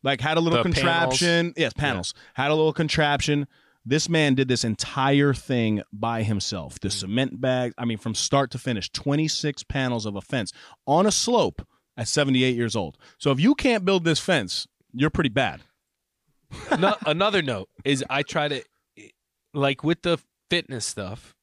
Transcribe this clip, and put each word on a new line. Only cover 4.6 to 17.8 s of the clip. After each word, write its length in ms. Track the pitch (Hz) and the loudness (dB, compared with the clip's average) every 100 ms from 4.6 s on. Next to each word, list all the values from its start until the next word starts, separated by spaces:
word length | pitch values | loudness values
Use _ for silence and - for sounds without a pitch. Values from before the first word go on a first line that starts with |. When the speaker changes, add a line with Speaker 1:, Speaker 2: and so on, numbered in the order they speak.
Speaker 1:
entire 680 | 117 107 - - 135 143 143 | 0 -4 -4 0 2 4 4
thing 480 | 131 - 127 110 107 - | 0 -2 0 2 0 -4
by 320 | 104 113 113 | -6 -4 -2
himself. 560 | 110 104 - 98 73 - | 0 -2 -2 -8 -10 -8
The 80 | 98 | -6
Speaker 2:
Mm. 40 | - | -4
Speaker 1:
cement 420 | 95 113 135 - | -4 -2 -2 -2
bag, 320 | 127 127 123 - | -2 0 -2 -4
I 60 | |
mean, 140 | 120 110 | -6 -4
from 180 | 117 110 | -6 -4
start 340 | - 139 135 | 0 0 0
to 60 | 123 | -4
finish, 320 | - 110 - | -4 -4 -4
twenty-six 760 | - 139 143 156 - 151 139 | -6 -2 0 0 -2 -4 -6
panels 420 | - 139 127 120 107 | -6 -4 -2 -2 -4
of 100 | 101 | -8
a 60 | |
fence 320 | - 131 101 - - - - | -6 -6 -6 -10 -20 -16 0
on 180 | 151 208 | 4 4
a 60 | |
slope 560 | - - 240 151 - - _ _ - | 2 2 2 0 -4 -18 _ _ -8
at 100 | 117 | -2
seventy-eight 480 | - 139 131 127 120 | 0 4 4 4 2
years 220 | 117 107 | -2 -2
old. 200 | 82 - - _ | -6 -10 -20 _
So 140 | 147 | 0
if 100 | 135 | 4
you 140 | 190 285 | 4 4
can't 280 | 269 226 | 2 2
build 220 | 180 190 165 | 2 2 2
this 140 | 151 | 0
fence, 460 | - 170 95 - - _ _ | 2 0 0 -6 -8 _ _
you're 160 | 123 151 | 0 0
pretty 200 | - 147 | 2 0
bad. 340 | 113 117 73 - _ _ _ _ _ _ _ _ - - 214 | 0 -2 -4 -18 _ _ _ _ _ _ _ _ -14 -4 0
Speaker 2:
No, 160 | 196 214 | 2 0
<laughs> 40 | 151 | -2
another 360 | 156 202 202 | 0 2 0
note 280 | 143 107 95 _ | -2 -4 -8 _